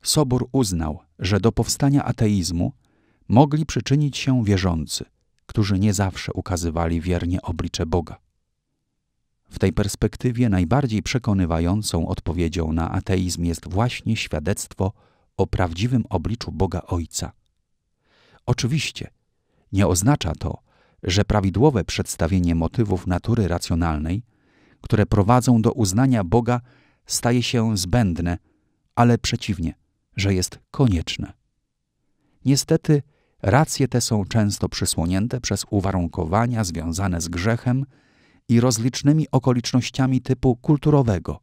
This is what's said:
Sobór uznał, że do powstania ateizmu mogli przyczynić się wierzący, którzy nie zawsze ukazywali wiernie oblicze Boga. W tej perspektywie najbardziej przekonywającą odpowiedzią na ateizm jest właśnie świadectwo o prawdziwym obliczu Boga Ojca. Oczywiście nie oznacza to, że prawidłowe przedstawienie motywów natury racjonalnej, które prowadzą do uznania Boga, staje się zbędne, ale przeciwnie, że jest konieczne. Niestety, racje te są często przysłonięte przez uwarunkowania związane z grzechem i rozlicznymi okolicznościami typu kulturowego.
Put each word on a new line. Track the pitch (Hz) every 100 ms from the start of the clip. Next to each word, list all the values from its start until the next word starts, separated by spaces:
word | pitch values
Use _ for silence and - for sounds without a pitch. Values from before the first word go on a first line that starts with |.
Sobór | - - 143 123 120
uznał, | 135 117 87 80 78 _ _
że | 92 101
do | 107
powstania | 107 117 - 139 143
ateizmu | - 120 110 104 85 85 87 - _ _ _ _ _
mogli | 107 147 151 156
przyczynić | - - 143 147 123
się | - 127
wierzący, | 104 98 92 82 73 - - _ _ _ _
którzy | - 101 98
nie | 104
zawsze | 98 98 - -
ukazywali | - - 87 85 80 85 85
wiernie | 87 87 85 87
oblicze | - 82 85 - 82
Boga. | 82 80 - _ _ _ _ _ _ _ _ _ _ _ _ _
W | -
tej | 95
perspektywie | - 101 - 110 - 127 117 123
najbardziej | 92 87 120 143 110
przekonywającą | - 135 120 98 87 82 85 104 107 92 80
odpowiedzią | 95 - 82 85 85 80
na | 80 82
ateizm | 95 - 98 92 87
jest | 85 82 -
właśnie | 82 120 - - 110
świadectwo | - 78 73 101 - - 95 - _ _ _ -
o | 95
prawdziwym | - 90 82 117 127 107
obliczu | 92 82 107 -
Boga | 80 92 90
Ojca. | - 90 82 - - - _ _ _ _ _ _ _ _ _ _ -
Oczywiście | 123 120 147 - - - _ _ _ _ _ _
nie | 98 98
oznacza | 90 104 147 -
to, | 71 82 - _ _ _ _
że | - 92
prawidłowe | 101 104 98 92 143 123
przedstawienie | 82 - 90 - 82 95 87
motywów | 82 82 - 107 101 -
natury | 90 - 113 95
racjonalnej, | 87 - 85 82 78 76 98 - _ _ _ _ _
które | - 104 101
prowadzą | 104 98 127 123 120
do | 110
uznania | - 104 95 135 123
Boga, | 90 113 117 123 - _ _ _ _
staje | - 120 123
się | 117 123 113 107
zbędne, | 90 120 107 82 85 87 _ _ _ _ _
ale | - 120 117
przeciwnie, | - 117 - 95 117 - _ _ _ -
że | 98
jest | 95 90 - _
konieczne. | - 135 90 - - - - _ _ _ _ _ _ _ _ _ _
Niestety, | 123 139 - 160 - 151 - _ _ _
racje | 101 110 156 - 131
te | 123
są | - 107
często | 92 113 104 98 92
przysłonięte | - 95 - 82 95 110 127
przez | - 98 -
uwarunkowania | 104 95 92 85 - 80 98 120 117
związane | 101 85 82 82 98 87
z | 82
grzechem | 85 95 120 - 127 139 _ _ _ _ _ _
i | 117
rozlicznymi | 123 110 117 120 143 156 156
okolicznościami | 131 131 123 120 - 123 - 131 131
typu | - 131 131 120
kulturowego. | - 147 151 147 120 92 - 71